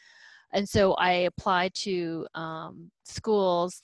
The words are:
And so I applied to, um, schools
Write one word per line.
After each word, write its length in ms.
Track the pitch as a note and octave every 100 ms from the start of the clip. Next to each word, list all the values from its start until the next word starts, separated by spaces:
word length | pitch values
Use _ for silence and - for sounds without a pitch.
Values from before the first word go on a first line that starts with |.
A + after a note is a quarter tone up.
| _ - - - _
And 160 | - G3+
so 280 | A3 G3 -
I 160 | F3+
applied 600 | F3+ F3+ - - F3+ F#3 -
to, 520 | G#3 F3+ E3 E3 - -
um, 560 | D#3+ D#3+ D#3+ - E3+ _ -
schools 760 | - - G#3+ F#3+ F3 F3+ -